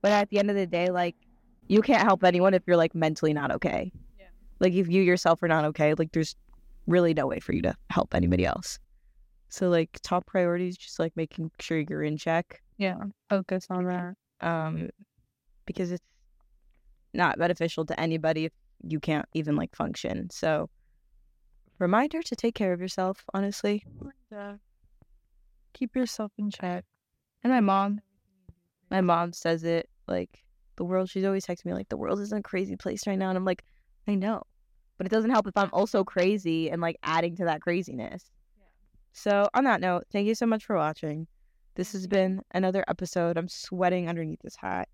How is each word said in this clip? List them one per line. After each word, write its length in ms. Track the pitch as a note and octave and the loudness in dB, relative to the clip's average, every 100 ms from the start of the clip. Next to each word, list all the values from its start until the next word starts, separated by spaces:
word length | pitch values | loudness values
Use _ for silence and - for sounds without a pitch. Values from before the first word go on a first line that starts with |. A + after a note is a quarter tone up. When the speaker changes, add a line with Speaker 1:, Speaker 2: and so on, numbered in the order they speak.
Speaker 1:
but 80 | G3 | 4
at 180 | G#3 G3+ | 4 2
the 80 | G#3 | 2
end 100 | G3+ | 2
of 60 | G3+ | 0
the 100 | F#3 | 0
day, 240 | E3+ F3+ | 0 0
like, 240 | F3+ F3 - _ _ _ _ - | 0 -2 -4 _ _ _ _ 2
you 120 | G3+ | 4
can't 200 | G#3+ A#3 | 6 4
help 220 | G#3+ F#3 | 6 6
anyone 300 | F#3 F3 F#3 | 6 6 6
if 80 | F#3 - | 4 4
you're, 100 | F3 | 4
like, 180 | E3 | 4
mentally 380 | E3+ D#3 D#3 D#3 | 2 0 2 2
not 200 | D3+ C#3 | 2 0
okay. 400 | - - - F#3 - - - F#3 - - - | -2 -2 -2 -4 -10 -20 -20 -20 -20 -20 0
Like, 120 | F3+ | 2
if 160 | F3+ F3 | 4 2
you 140 | F#3 | 4
yourself 400 | F#3 F3+ E3+ E3 | 6 4 4 4
are 60 | F3 | 4
not 160 | D#3+ D3+ | 2 2
okay, 280 | D3+ D3+ | 2 2
like, 180 | D3+ D#3+ | 2 0
there's 220 | E3 D#3 - _ - - - - | 0 -4 -6 _ -20 -20 -10 2
really 280 | F3 E3+ | 4 6
no 120 | D#3 C3+ | 4 0
way 140 | - | -4
for 120 | - | -2
you 100 | - | -2
to 120 | - - - | -2 -4 -4
help 240 | - - | -2 0
anybody 320 | - F2 F2+ F2 | 2 2 2 2
else. 320 | - - - _ _ _ _ _ _ _ | -2 -8 -12 _ _ _ _ _ _ _
So, 200 | - F3+ | -4 2
like, 300 | F3 E3 - | 2 0 -6
top 240 | - F3+ - | -4 -4 0
priority 420 | F#3+ F3 F3 F3+ | 0 2 0 -2
is 80 | F3+ | -6
just, 220 | - - | -14 -4
like, 180 | E3 - | -4 -2
making 340 | D#3+ - D#3+ - | -6 -6 -10 -10
sure 180 | - E3 | -4 -4
you're 240 | D3+ D3+ | -2 -4
in 140 | D3+ D3+ | -4 -4
check. 460 | - E3 - - _ - | -2 -2 -4 -14 _ -6
Speaker 2:
Yeah, 180 | G3 F3+ G3+ - _ | -4 -4 -10 -14 _
focus 380 | G3 F3+ F#3 - | -2 -2 -6 -4
on 140 | F3+ F3+ | -4 -2
that. 280 | F3+ F3+ F#3+ _ _ | -4 -8 -12 _ _
Speaker 1:
Um, 500 | E3+ E3 D#3+ D#3+ E3 - G3+ _ _ _ _ _ - | -4 -4 -4 -6 -8 -12 -20 _ _ _ _ _ -12
because 260 | - F3+ | -6 -6
it's 120 | F3 _ _ _ _ _ _ _ _ _ _ _ | -6 _ _ _ _ _ _ _ _ _ _ _
not 240 | - F3 - | 0 0 2
beneficial 460 | E3+ F3 E3 - D#3+ | 0 0 -2 -4 -6
to 120 | D#3+ | -2
anybody 460 | E3 D#3+ D#3+ D#3+ D#3+ | -2 0 0 0 -2
if 60 | _ _ _ | _ _ _
you 180 | - D#3 | -8 -6
can't 260 | - D3+ - | -2 -2 -2
even, 220 | D#3+ D3+ D3 | -4 -2 -2
like, 180 | E3 | -2
function. 560 | - - - - - F#3 | -6 -6 -4 -6 -6 -8
So, 380 | - E3 D#3 D#3+ _ _ _ _ _ _ _ _ _ _ _ | -4 -2 -2 -4 _ _ _ _ _ _ _ _ _ _ _
reminder 440 | F3+ G#3 D4 D#4+ | 2 2 2 -2
to 140 | E4+ A#3+ | -6 -2
take 180 | A#3 | -4
care 180 | - G3 | 0 -2
of 80 | F3 | -2
yourself, 440 | F#3 - F#3 G3 - | -4 -4 -4 -4 -6
honestly. 500 | F#3+ G3 G3+ G#3 G#3 - - | -4 -4 -2 -2 -4 -6 -18
Speaker 2:
And, 380 | C#4 - _ G#3 | -18 -18 _ -16
uh, 180 | G3+ G#3 _ _ _ _ _ _ _ _ _ _ _ | -14 -16 _ _ _ _ _ _ _ _ _ _ _
keep 200 | - B3 | -8 -6
yourself 380 | B3+ B3 - G#3 - | -2 -4 -4 -10 -6
in 120 | G#3 | -6
check. 340 | - F#3 F3+ - _ _ _ _ _ | -6 -6 -6 -10 _ _ _ _ _
Speaker 1:
And 100 | A#3+ | 2
my 80 | B3+ | 4
mom, 400 | G3+ G3 G3+ G#3 _ _ _ _ - - _ _ _ | 4 4 2 -4 _ _ _ _ -20 -20 _ _ _
my 100 | F#3+ | 0
mom 320 | F#3 E3+ F3 | 2 2 0
says 320 | F3 E3+ E3 | -4 -2 -2
it, 240 | E3 E3 - _ - | 0 -2 -4 _ -6
like, 380 | F2+ - _ _ _ _ - | -4 -4 _ _ _ _ -10
"The 80 | |
world," 240 | F3 F#3 F#3 | -2 0 0
she's 160 | F#3+ | -2
always 220 | G3 F#3+ F#3+ | 0 0 -4
texting 200 | F3 F3+ | -8 -6
me, 80 | |
like, 140 | F3+ G3 | -6 -6
"The 80 | - | -8
world 240 | - G3+ | -4 -4
is 120 | G#3 | -4
in 60 | G#3+ | -8
a 40 | |
crazy 340 | G3+ F#3 F#3+ F#3 | -6 -6 -4 -6
place 300 | F#3+ G3 - | -6 -6 -4
right 120 | F#3+ | -2
now." 100 | F#3+ | -2
And 100 | F#3 | -2
I'm 60 | |
like, 200 | F#3+ F3+ _ _ _ _ - | -2 -4 _ _ _ _ -4
"I 80 | |
know." 280 | G3+ G3 A3+ - _ _ _ _ _ | -2 -2 -4 -8 _ _ _ _ _
But 80 | F#3 | 0
it 40 | |
doesn't 200 | A3 A3 | 0 4
help 160 | A#3+ G3+ | 2 2
if 100 | G3+ | 0
I'm 140 | G3 | 0
also 320 | - G#3 A3 | 0 2 0
crazy 680 | F#3+ - F3+ G#3 F3 E3 D#3+ | 0 2 2 2 0 -2 -2
and, 120 | E3+ | -2
like, 160 | E3+ E3 | -4 -4
adding 340 | - E3 E3+ E3+ | -2 0 0 -2
to 80 | |
that 180 | F3 D#3 | -2 -2
craziness. 680 | F3 F3 F3+ B2+ A2+ - _ _ _ _ | -2 -2 -4 -10 -10 -12 _ _ _ _
Speaker 2:
Yeah. 60 | _ _ _ _ _ | _ _ _ _ _
Speaker 1:
So, 360 | - G#3 G3+ G3+ | -6 2 4 4
on 100 | A#3+ | 4
that 160 | C4+ G3 | 2 2
note, 240 | F#3 F3 - | 2 0 -2
thank 140 | G3+ G3+ | -2 0
you 80 | |
so 120 | A3+ A#3 | 2 0
much 180 | A3 | 0
for 120 | - G3 | 0 0
watching. 500 | D3+ D#3 D#3 D3+ D#3+ _ _ _ _ | 0 -2 -6 -6 -10 _ _ _ _
This 180 | - F#3 | -8 -6
has 100 | G3 | -6
Speaker 2:
Thank 100 | F#3 | -2
you. 40 | G3+ | 2
Speaker 1:
been 240 | F#3+ F#3+ - | 2 -2 -4
another 320 | F3+ F#3 F#3+ - | 0 0 0 -2
episode. 480 | - F3+ F#3 E3+ E3 | -4 -4 -2 0 -2
I'm 120 | E3+ | -6
sweating 600 | - - F#3 F3+ F3+ E3+ | -10 -10 0 0 0 -2
underneath 320 | E3+ D#3+ - | -6 -6 -8
this 140 | - - | -14 -12
hat. 320 | - F#2 - | -8 -6 -8